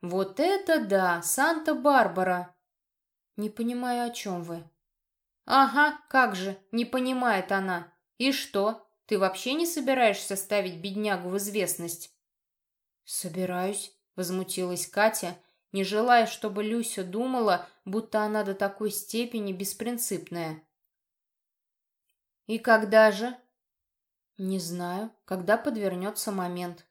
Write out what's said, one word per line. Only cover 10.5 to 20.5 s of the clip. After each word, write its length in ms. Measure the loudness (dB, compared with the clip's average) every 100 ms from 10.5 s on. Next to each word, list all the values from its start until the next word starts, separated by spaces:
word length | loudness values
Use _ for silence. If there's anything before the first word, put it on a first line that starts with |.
| -2 -2 -6
беднягу 500 | -8 -4 -2 -2 -2
в 100 | -4
известность?» 760 | -2 -2 -2 -2 -6 -10 -14 _ _ _ _ _ _ _ _ _ -10
«Собираюсь», 840 | -8 -6 -4 -4 -2 -2 -4 -8 _ _ -8
возмутилась 720 | -4 -4 -4 -4 -4 -4 -4
Катя, 500 | 2 2 2 -6 -10 _ _ _
не 120 | -4
желая, 420 | -2 0 6 6 6
чтобы 380 | -2 -6 -4
Люся 400 | -2 -2 -4 -6
думала, 640 | -6 -4 -2 0 2 2 -2 _ -6
будто 360 | -6 -2 -2
она 200 | 0 -2
до 100 | -2
такой 380 | -2 -2 -2 -6
степени 600 | -4 -6 -4 -4 -4 -6
беспринципная. 1120 | -6 -8 -6 -6 -4 -4 -6 -6 -8 -8